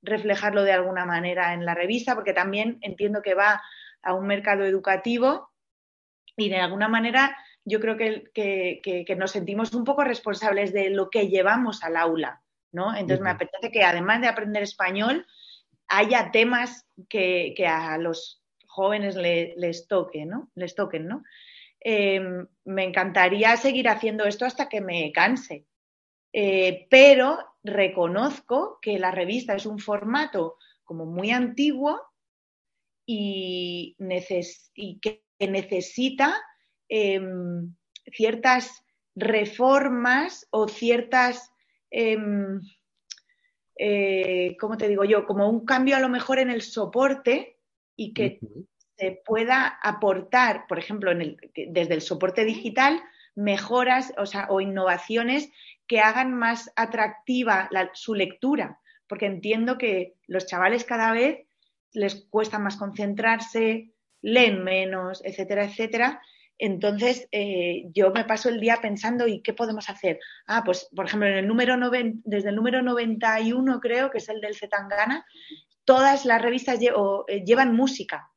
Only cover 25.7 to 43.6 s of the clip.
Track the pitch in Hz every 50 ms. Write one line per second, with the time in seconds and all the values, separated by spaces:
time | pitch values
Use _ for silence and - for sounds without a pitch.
25.7 | _ _ _ _ _ _ _ _ _ _ _ _ - 220 202 196 190 190 185 185
26.7 | 180 185 - _ 262 262 269 285 277 254 254 269 311 - - - _ _ _ 208
27.7 | 208 208 196 180 185 185 175 170 180 196 240 294 294 - _ - 240 277 359 427
28.7 | - _ - 220 208 185 185 180 180 185 175 180 214 247 247 - 202 196 220 220
29.7 | 214 208 208 - 208 202 202 214 240 285 311 294 - 196 165 165 - _ _ _
30.7 | _ _ _ _ 170 165 165 165 170 175 190 214 240 247 247 233 233 - 285 294
31.7 | 285 254 277 285 330 453 - _ _ _ _ _ _ _ _ _ _ _ _ _
32.7 | _ _ _ _ _ _ _ - 226 208 208 202 196 190 185 185 180 180 180 175
33.7 | 175 175 170 - - _ 196 185 185 180 180 - 196 180 175 175 - - _ _
34.7 | _ - 208 196 175 - - 220 214 _ _ _ _ _ 202 196 190 190 190 -
35.7 | 202 180 180 - - - 254 262 262 - 277 302 370 440 453 - _ _ _ _
36.7 | _ _ _ _ - 220 208 196 196 190 190 185 185 180 180 175 175 175 175 170
37.7 | 175 _ _ _ _ - _ - - - 220 220 220 226 233 262 254 254 247 -
38.7 | - - _ _ _ _ _ _ _ 196 214 214 220 214 208 208 - - 247 262
39.7 | 269 277 269 269 247 240 240 247 254 269 311 359 - - - _ - 220 214 214
40.7 | 214 - 233 233 240 240 233 233 254 254 247 247 247 - - _ _ _ _ _
41.7 | _ _ _ _ - - 233 220 220 220 214 208 208 202 196 196 190 196 170 -
42.7 | _ _ _ _ _ _ _ _ - _ _ _ _ _ _ _ _ _